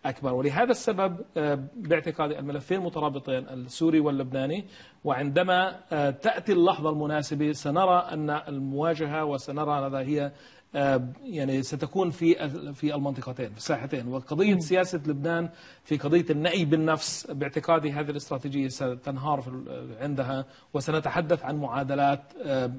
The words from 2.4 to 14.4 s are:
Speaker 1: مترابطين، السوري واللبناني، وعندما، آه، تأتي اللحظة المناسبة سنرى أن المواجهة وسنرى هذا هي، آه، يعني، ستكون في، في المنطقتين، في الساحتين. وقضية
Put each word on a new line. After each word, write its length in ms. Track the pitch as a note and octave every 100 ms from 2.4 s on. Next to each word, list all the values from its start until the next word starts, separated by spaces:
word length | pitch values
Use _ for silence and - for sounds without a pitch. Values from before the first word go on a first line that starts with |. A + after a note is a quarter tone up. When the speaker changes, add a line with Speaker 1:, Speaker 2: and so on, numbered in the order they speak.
| C#3+ C#3+ - F#3
Speaker 1:
مترابطين، 720 | F3+ D#3 D3+ C#3 C#3 C3 C3
السوري 500 | C3 B2 - E3 D#3+
واللبناني، 680 | D3 C3+ B2+ C3+ C3+ F3+ G3 - - _
وعندما، 720 | D3 B2+ C#3+ C#3+ F3+ F3+ F#3 F#3 -
آه، 180 | D#3 C#3+
تأتي 440 | C3+ A3 - F3+
اللحظة 360 | F3+ E3+ D#3+ D3+
المناسبة 640 | D3+ D3+ D3+ C#3+ C#3+ D3+
سنرى 560 | D3 D3 D#3+ F#3+ F3+ F3
أن 180 | D#3+ D3+
المواجهة 960 | D3 D#3 C#3 C3+ C#3 D#3+ D#3 D3+ D#3 D3+
وسنرى 640 | C#3 - C#3 D3 D3 C3+
هذا 120 | C3+
هي، 320 | C3 D3 C#3+ C#3+ - - _ D3
آه، 320 | C#3 C3 B2 C#3+ C4+
يعني، 380 | E3 C3+ C3+
ستكون 460 | C3 C#3+ D3+ F#3+ F3+
في، 400 | - E3 F3 D#3 D#3 D3
في 220 | C#3 D3+ D3
المنطقتين، 540 | C#3+ C3 B2+ B2 A#2
في 80 | G#2+
الساحتين. 500 | - D3 C#3 C#3+ A#2+
وقضية 460 | C3 - D3+